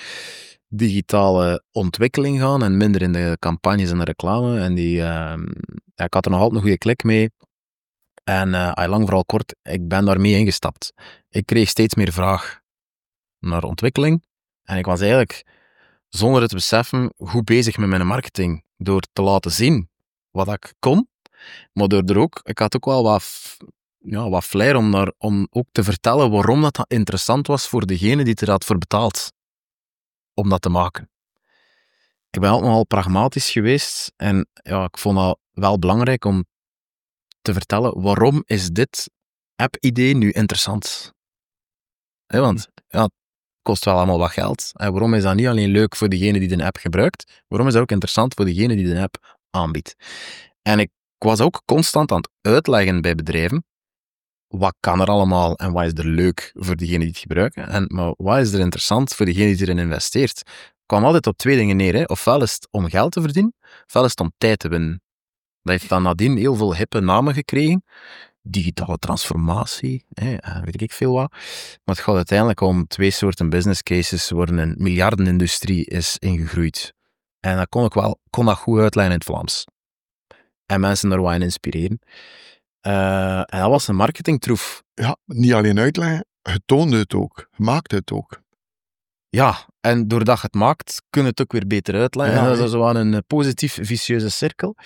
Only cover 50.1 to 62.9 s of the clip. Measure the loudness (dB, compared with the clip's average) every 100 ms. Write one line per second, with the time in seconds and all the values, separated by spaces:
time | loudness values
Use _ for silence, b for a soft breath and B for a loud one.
50.1 | B B B B B 0 2 2 _ _
51.1 | -2 2 4 2 0 0 2 2 2 2
52.1 | 0 -4 _ 2 2 4 2 2 2 0
53.1 | -2 -2 -2 0 -2 -6 _ _ _ _
54.1 | _ _ _ _ -2 -2 -2 0 2 2
55.1 | 2 2 2 0 -2 -4 -2 -2 -2 -2
56.1 | 0 0 0 -8 -10 -6 -4 -2 -2 -2
57.1 | -6 -6 -2 -2 -4 -6 -4 -4 -4 -4
58.1 | -4 0 2 2 2 0 -2 -2 0 0
59.1 | 0 0 2 2 2 0 0 -2 -4 -4
60.1 | 0 -2 -2 -18 -20 -20 _ -2 2 4
61.1 | 2 0 -2 2 2 4 2 2 2 0
62.1 | -2 2 2 2 -4 -6 -4 -2